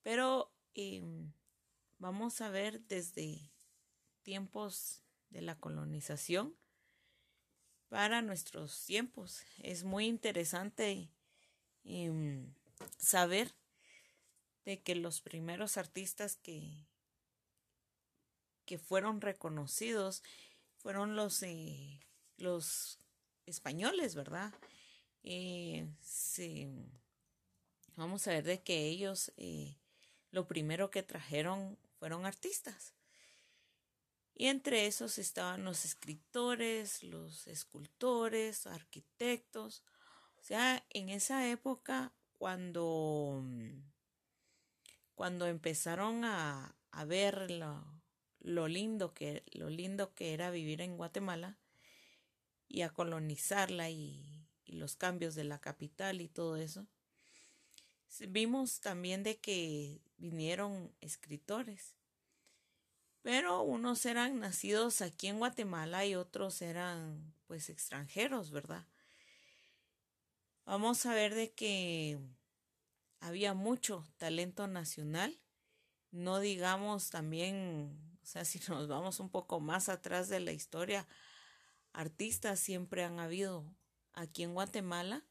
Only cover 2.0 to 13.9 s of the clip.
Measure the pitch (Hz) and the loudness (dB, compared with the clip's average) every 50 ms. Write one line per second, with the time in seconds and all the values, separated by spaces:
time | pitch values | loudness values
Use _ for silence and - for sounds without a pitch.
2 | 185 185 185 202 226 240 226 - 226 214 190 196 202 214 214 220 226 - 196 185 | -6 -4 -2 0 -2 -2 -2 -2 -4 0 0 2 2 0 -2 -6 -6 -2 -2 -2
3 | 175 175 - 165 156 156 156 156 147 147 - _ - _ _ _ _ _ _ _ | -2 -2 -4 -4 -4 -4 -4 -6 -10 -16 -20 _ -20 _ _ _ _ _ _ _
4 | _ _ _ _ _ 190 190 196 196 185 - 214 214 202 185 - - - 185 - | _ _ _ _ _ -6 -6 -6 -6 -4 -4 -4 -4 -4 -4 -4 -4 -6 -8 -8
5 | _ _ _ _ _ _ - 170 170 170 160 156 - 156 156 151 151 151 156 151 | _ _ _ _ _ _ -10 -6 -6 -6 -6 -6 -6 -6 -4 -4 -4 -4 -4 -4
6 | - - 151 139 - - 170 185 226 302 330 _ _ _ _ _ _ _ _ _ | -4 -4 -4 -4 0 2 2 2 2 0 -6 _ _ _ _ _ _ _ _ _
7 | _ _ _ _ _ _ _ _ _ _ _ _ _ _ _ _ _ _ - 202 | _ _ _ _ _ _ _ _ _ _ _ _ _ _ _ _ _ _ 2 4
8 | 202 208 226 233 226 214 190 160 - - - 160 156 143 - - - - 185 214 | 4 6 6 4 2 0 -2 -4 -6 -6 -6 -8 -8 -6 -6 -8 -4 0 0 0
9 | 240 247 - 247 190 185 - - - - - - - - 180 165 175 190 190 202 | 0 0 -4 -12 -12 -10 -10 -12 -12 -16 -18 -8 -6 -6 -4 -4 -2 0 2 2
10 | 214 226 233 220 - 220 202 175 170 160 - 175 190 208 - - 220 208 196 190 | 2 2 2 2 0 2 2 2 2 2 0 0 -2 -2 0 2 2 2 2 0
11 | 175 156 _ _ _ _ _ _ _ _ _ _ _ _ _ _ _ - 180 180 | -6 -10 _ _ _ _ _ _ _ _ _ _ _ _ _ _ _ -6 -4 -2
12 | 175 165 160 160 156 147 139 135 131 135 135 _ _ _ _ - - - - _ | 0 0 0 0 0 0 -2 -4 -8 -10 -14 _ _ _ _ -16 -14 -14 -6 _
13 | - - - 185 180 175 180 202 240 - - _ _ _ _ _ - - | 6 8 10 10 8 8 8 4 4 2 -4 _ _ _ _ _ -20 -20